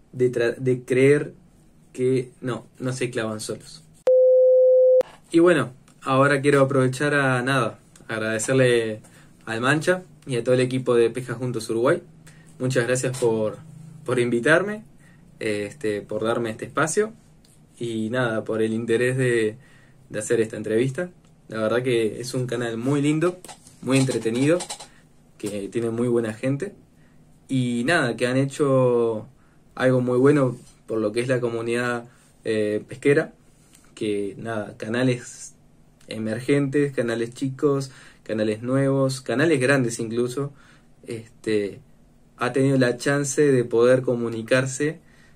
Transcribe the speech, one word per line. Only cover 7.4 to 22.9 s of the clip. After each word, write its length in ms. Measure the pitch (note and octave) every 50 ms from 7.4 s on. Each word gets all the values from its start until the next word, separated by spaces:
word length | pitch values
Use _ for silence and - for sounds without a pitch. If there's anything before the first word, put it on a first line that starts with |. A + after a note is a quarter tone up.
nada, 360 | A#2+ C3+ C#3 C3 A2+ G#2 - - _ _ - - - -
agradecerle 920 | A2+ G#2+ A2 A2 A2 A2 - - C3 C3 B2+ B2 A#2+ A#2 A2+ A2 G#2+ A2 - - - - - - - _ -
al 140 | A2+ A2+ A2+
Mancha 420 | B2 C3+ D3+ D#3 D3 F3+ F3+ - - - - - -
y 100 | D3 B2
a 80 | A#2 A#2
todo 120 | B2+ B2+
el 40 | B2+
equipo 340 | B2+ B2+ C3 B2+ B2+ B2+ A#2+
de 160 | A#2 A#2 A2+
Pesca 240 | - B2+ C3 - A2+
Juntos 360 | A#2+ B2+ B2+ A#2+ A2+ - -
Uruguay. 320 | A2+ A#2 B2 C#3+ F3+ A3 - - - - - - - - - - - -
Muchas 280 | B2+ C3 C3 B2+ A#2
gracias 300 | A#2+ B2+ B2+ - B2+ C3
por, 420 | - B2 A2+ A2+ A2 G#2+ G#2 G2 - - - - - - - - - -
por 140 | B2 B2 B2
invitarme, 640 | A#2+ A#2+ A#2+ A#2 A#2 D3 D#3+ F3 F#3+ G#3 G#3+ A2 - - - - - - - - - - - -
este, 640 | - G#2+ G#2 G#2 G2+ G2+ - - - G#2+ G#2 G2+
por 220 | G2 - G#2+ G#2+ A2
darme 260 | A2+ A#2 A#2+ A#2 A2
este 160 | A2 - A2
espacio 460 | - - C#3 D#3 D#3 - G#3 A3 A3 - - _ _ _ _ _ _ _ _ _ _ _ -
y 320 | A#2+ A#2 A2+ A2 A2 A2
nada, 320 | B2 C3 B2 A2+ A2 G#2+ G#2
por 180 | - A2 A2
el 100 | A2 A2
interés 440 | A2 A2+ A#2+ A2+ A2+ A2+ B2 B2+ B2+
de, 400 | C3+ B2+ B2 A#2+ A#2 A2 G#2+ G#2+ - - - - - - - - _ - -
de 100 | - G#2+
hacer 220 | G#2+ - A#2+ A2+
esta 160 | A2 A2 -
entrevista. 540 | G#2 G#2 G#2 A2 A2+ C3 C3+ C3 F3+ F3+ F3+ - _ _ _ _ _ _ -
La 120 | G#2+ A2
verdad 220 | A2 G#2+ A2+ B2
que 380 | B2+ C3 A#2 A#2 A2 G#2 A#2 A#2
es 140 | A#2+ - -
un 120 | C3 B2
canal 300 | B2 A#2+ B2 A#2+ A#2 A2+
muy 240 | A2+ A#2+ C3+